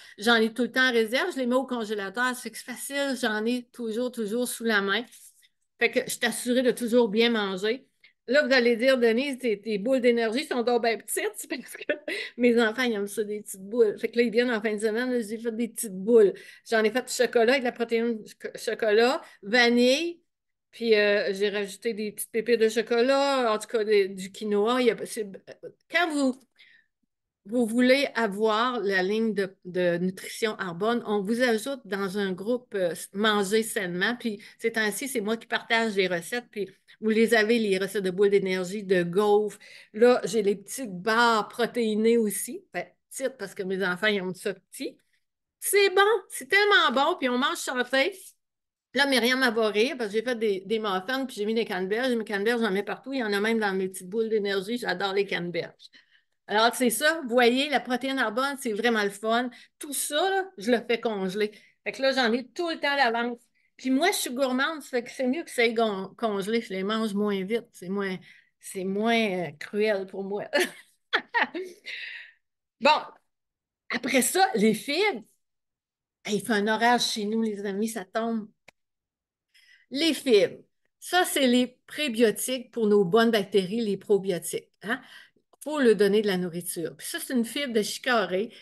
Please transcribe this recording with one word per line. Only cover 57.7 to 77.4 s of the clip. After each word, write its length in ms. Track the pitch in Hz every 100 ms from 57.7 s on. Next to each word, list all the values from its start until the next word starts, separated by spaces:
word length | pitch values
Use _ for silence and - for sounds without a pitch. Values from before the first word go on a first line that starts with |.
| 254
protéine 380 | 240 247 269 269
Arbonne, 400 | 220 214 277 269
c'est 140 | 240
vraiment 300 | 202 233 220
le 80 | 202
fun. 400 | 196 220 233 247 - - -
Tout 160 | 302
ça, 220 | 269 - 294
là, 340 | 381 381 370 -
je 140 | 202
le 80 | 233
fais 200 | 233 233
congeler. 520 | 233 202 190 202 208 - _ _
Fait 80 | 214
que 100 | 208
là, 100 | 269
j'en 220 | 262 233
ai 140 | 247 -
tout 200 | - 339
le 120 | 320
temps 160 | 285 285
d'avance. 420 | 240 233 240 240 _ _ _ -
Puis 140 | 254
moi, 160 | 262 359
je 100 | -
suis 120 | 294
gourmande, 500 | 247 262 254 294 320
ça 80 | -
fait 140 | 254
que 80 | 240
c'est 160 | - 254
mieux 160 | 311
que 80 | 320
ça 100 | -
aille 140 | 233 226
gon-, 360 | 220 190 190 -
congelé. 420 | 226 202 196 233
Je 120 | 226
les 80 | 190
mange 320 | 196 220 220
moins 300 | 202 208 196
vite. 240 | 190 226 226
C'est 180 | - 180
moins, 280 | 202 196 180 - - _ _
c'est 240 | - 196
moins, 640 | 190 196 226 233 220 185 160
euh, 60 | 147
cruel 480 | - 208 214 196 190
pour 160 | 190
moi. 220 | 196 202 -
<laughs> 1040 | 294 359 - - _ _ - - 453 269 330 370 - - - - - - _ _ _ _ _
Bon. 180 | 262 294 - - _ _ _ _ _ _ -
Après 300 | - 254 247
ça, 260 | 240 359 381 214
les 180 | 220
fibres. 500 | 220 - 302 415 233 - _ _ _ _ _ _ _ _ _ -
Hey, 120 | 208
il 40 |
fait 120 | 220
un 140 | 208 208
orage 440 | 220 233 240 -
chez 140 | 226 208
nous, 180 | 226